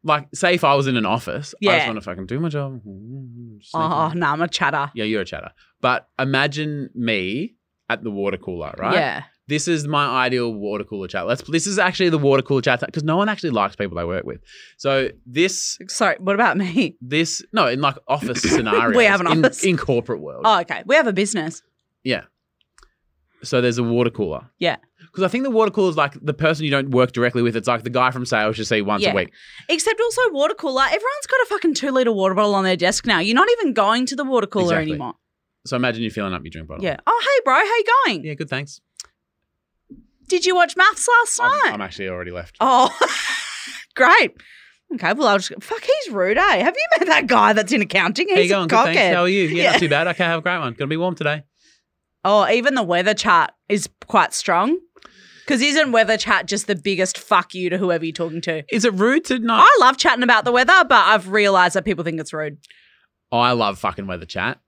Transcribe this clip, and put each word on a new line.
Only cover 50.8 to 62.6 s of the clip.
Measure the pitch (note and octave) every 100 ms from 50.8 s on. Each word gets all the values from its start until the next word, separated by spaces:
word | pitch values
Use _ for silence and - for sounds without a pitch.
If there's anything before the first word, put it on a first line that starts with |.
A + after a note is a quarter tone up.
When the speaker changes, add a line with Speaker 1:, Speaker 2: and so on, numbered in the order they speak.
| C#3
Speaker 1:
be | D#3+
warm | F3+ F3
today." | D3 D3+ - _ _ _ _ _ _ _ F#3+
Speaker 2:
Oh, | G#3 F#3+
even | A#3 B3+ C4+
the |
weather | F3+ A3+ G#3
chat | G#3 G3+ F3 D#3 _ _
is | G3+ - _ -
quite | G#3+ D#3+
strong. | - - F3 A3 F4+ _ _ - - - - -
'Cause | C4+
isn't | C#4 C#4+ D4
weather | A3+ G#3 A3
chat | - G3+ A3+
just | G3+ -
the | F#3+
biggest | G3+ F#3 F#3 -
fuck | - F#3+ - F#3
you | F3+
to | F3+
whoever | F#3 E3+ D#3+
you're |
talking | D#3+ E3 D#3+
to? | E3+ D#3 C#3+
Speaker 1:
Is | A3+ A3+
it |
rude | F#3+ A3 C#4+ E4
to | B3+
not | A#3 A3 G#4
Speaker 2:
I | C5+
love | B3+ C4+
chatting | - B3
about | B3 A3+ B3
the |
weather, | A#3+ B3+ F#4 C4+
but | A#3+ F#3
I've | G#3+ F#3
realised | G#3 G3+ F#3+ F3+ G3
that | G3
people | E3+
think | E3+ E3+
it's | D3+
rude. | D#3 D3+ D3